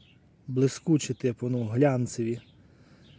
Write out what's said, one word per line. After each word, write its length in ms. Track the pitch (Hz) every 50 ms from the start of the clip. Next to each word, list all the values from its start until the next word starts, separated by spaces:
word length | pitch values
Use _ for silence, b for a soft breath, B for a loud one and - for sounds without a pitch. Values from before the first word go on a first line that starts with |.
| - _ _ _ _ _ _ _ _ -
блискучі, 680 | 127 127 135 131 - - - - 160 143 - - 123
типу, 360 | - - 127 113 - 127 123
ну, 140 | 127 123 117
глянцеві. 760 | 107 113 123 147 143 131 123 123 107 - - 113 113 117 - - - - - b b b b b b b b b b b